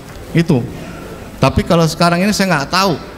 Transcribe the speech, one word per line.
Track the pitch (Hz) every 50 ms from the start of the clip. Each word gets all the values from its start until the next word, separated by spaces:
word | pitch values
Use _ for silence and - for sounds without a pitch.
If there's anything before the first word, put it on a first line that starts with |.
| - - - - - - - 160
Itu. | 170 - 147 123 117 - - - - - - - - - - - - - - -
Tapi | - 135 135 - 202
kalau | - 185 170 165 160
sekarang | 156 - - 175 170 170
ini | 185 214
saya | 202 - 202 190 175
nggak | 147 139 143
tahu, | - 180 196 196 156 - - - -